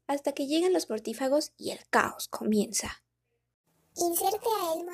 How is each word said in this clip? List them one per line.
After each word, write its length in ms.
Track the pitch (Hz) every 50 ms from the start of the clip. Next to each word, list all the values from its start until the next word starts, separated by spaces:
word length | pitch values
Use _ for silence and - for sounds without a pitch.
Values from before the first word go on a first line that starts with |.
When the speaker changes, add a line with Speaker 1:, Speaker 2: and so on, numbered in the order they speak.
| _ -
Speaker 1:
hasta 240 | 285 285 - 285
que 160 | 277 - 285 269
llegan 260 | 302 330 349 370 370
los 160 | 330 - -
mortífagos 640 | 220 214 220 233 226 - 269 262 277 302 311 - - _
y 120 | - -
el 180 | 185 - - _
caos 360 | - 226 - - - - - -
comienza. 760 | - - 233 220 214 208 196 - - - - 208 - - _ _ _ _ _ _ _ _ _ _ _ _ _ _ _ _ _ _ _
Speaker 2:
Inserte 520 | - 349 339 339 359 381 392 440 427 494 466 440 403 359
a 100 | 330 320
Elmo 180 | 349 349 359